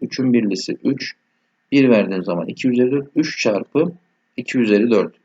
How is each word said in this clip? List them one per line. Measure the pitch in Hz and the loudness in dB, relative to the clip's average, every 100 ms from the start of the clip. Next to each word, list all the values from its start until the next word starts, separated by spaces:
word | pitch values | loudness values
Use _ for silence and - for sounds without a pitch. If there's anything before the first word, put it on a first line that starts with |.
üçün | 120 - 131 | -8 -4 0
birlisi | 120 104 95 - - | 2 0 -4 -6 -6
üç. | - 139 - - _ _ _ _ _ | -4 -4 -8 -16 _ _ _ _ _
Bir | 139 131 | 2 4
verdiğim | 110 95 95 | 4 2 -4
zaman | 92 87 - | -4 -4 -6
iki | - 131 | -4 -2
üzeri | 123 127 | 2 2
dört, | 143 139 151 | 0 -2 -4
üç | 160 - | -4 -2
çarpı | 117 98 - 143 175 - _ _ _ - | -2 -2 -2 -2 -2 -4 _ _ _ -14
iki | 120 131 | -4 0
üzeri | 110 101 117 | 2 4 4
dört. | 107 82 - | 2 0 -6